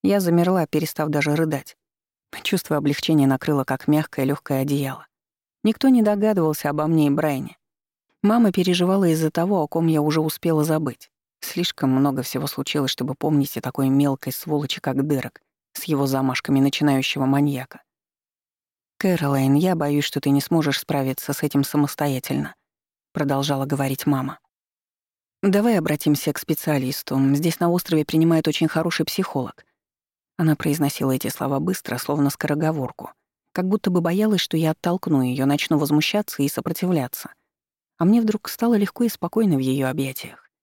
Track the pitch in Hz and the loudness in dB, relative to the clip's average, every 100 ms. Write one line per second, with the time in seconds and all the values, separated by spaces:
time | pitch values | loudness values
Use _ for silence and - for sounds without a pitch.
0 | 190 202 180 170 175 185 156 151 160 - | 2 2 2 2 4 2 0 -2 -2 -4
1 | 151 147 147 147 160 143 - - _ _ | -2 0 0 0 0 -2 -8 -20 _ _
2 | _ _ _ - - 185 - 147 147 143 | _ _ _ -10 -4 -4 -2 -2 0 -2
3 | - 156 139 131 - 147 131 131 - 151 | 2 4 4 2 0 0 0 -4 0 0
4 | 156 - 135 139 - 135 135 143 135 131 | 0 -4 -2 -2 -2 -2 0 -2 -2 -8
5 | - _ _ _ _ _ 214 226 269 247 | -16 _ _ _ _ _ -2 2 4 6
6 | 208 208 214 202 160 151 151 151 156 160 | 4 4 2 4 2 0 -2 -2 2 4
7 | 147 139 156 135 135 - _ _ _ _ | 4 2 0 -2 -8 -14 _ _ _ _
8 | _ _ 202 233 220 180 180 175 180 196 | _ _ 2 4 4 4 0 2 2 4
9 | 180 160 160 - 175 202 151 165 165 160 | 4 2 0 0 0 0 0 0 2 2
10 | 151 156 156 - 170 156 151 156 147 120 | 2 0 -2 -2 0 0 2 0 -2 -8
11 | - _ _ _ - - 175 - 135 131 | -20 _ _ _ -10 -4 -4 -2 0 2
12 | 143 135 123 - 143 - 135 151 135 - | 2 0 -6 -6 -6 -6 -4 -2 -2 -4
13 | 127 143 156 151 139 - 127 - 135 135 | -6 -4 0 2 0 -4 -8 -2 2 4
14 | 143 135 - - - 151 147 - - 135 | 2 0 -6 -10 -4 -4 -2 -6 -4 -2
15 | 143 139 123 - _ _ _ - - 147 | 0 -2 -4 -12 _ _ _ -14 -4 0
16 | 139 135 135 127 - 139 139 - 147 135 | 0 0 0 -2 0 2 2 2 2 2
17 | 127 - 135 139 147 139 127 - _ _ | 0 -2 2 2 2 -2 -10 -18 _ _
18 | _ _ _ _ _ _ _ _ _ _ | _ _ _ _ _ _ _ _ _ _
19 | 190 175 143 139 135 143 180 175 147 147 | -2 0 0 0 2 4 2 0 0 0
20 | 143 143 143 143 - 170 143 135 - 143 | -2 -4 0 0 2 0 0 -2 -4 -2
21 | 135 131 - 143 147 143 139 147 143 - | -2 -4 -6 -4 -2 0 0 0 -2 -2
22 | 147 131 - 143 143 - _ _ _ _ | -2 -2 -4 -4 -4 -10 _ _ _ _
23 | _ - 143 139 143 139 135 139 135 135 | _ -6 -2 -2 -2 -2 -2 -2 -2 -2
24 | - 139 131 - _ _ _ _ _ _ | -2 -2 -2 -10 _ _ _ _ _ _
25 | _ _ _ _ 196 196 226 214 156 151 | _ _ _ _ 0 2 4 2 0 -2
26 | - 143 - 139 - 156 - 147 127 139 | 0 0 0 -4 -4 -4 0 -2 -2 -6
27 | - 135 135 143 165 - 170 175 - 156 | -4 0 2 2 0 0 0 0 0 0
28 | 147 160 165 165 160 151 160 - 165 - | 2 2 4 4 2 0 0 0 -2 -2
29 | 160 - 185 143 123 - _ _ _ _ | -4 -2 -4 -4 -6 -10 _ _ _ _
30 | _ _ _ - 160 151 165 147 143 - | _ _ _ -2 0 2 0 0 -2 -2
31 | 139 131 120 - 135 139 165 190 - 123 | -2 -2 -4 -6 -4 -2 -2 -4 -6 -8
32 | - 147 143 - 147 151 160 160 127 - | -4 0 0 0 -4 0 0 -2 -6 -10
33 | - - _ _ _ - 185 208 - 180 | -16 -18 _ _ _ -6 -2 -2 0 0
34 | 170 185 214 196 - 165 160 156 - 180 | 0 0 2 0 0 0 0 0 -2 -2
35 | - 147 127 123 135 143 - 156 143 151 | 0 0 0 0 0 0 0 0 2 2
36 | 151 208 214 - 139 - - 165 180 170 | 2 -2 -4 -2 -2 -2 -6 -4 0 0
37 | 123 - - - _ _ _ _ _ _ | -2 -10 -18 -20 _ _ _ _ _ _
38 | 170 233 220 208 - - 233 220 202 - | 2 4 2 -2 -6 -4 0 2 0 -2
39 | 233 - 180 220 214 147 131 135 131 151 | -4 -2 -4 0 2 2 2 0 0 -2
40 | 135 131 - - _ _ | -4 -6 -14 -18 _ _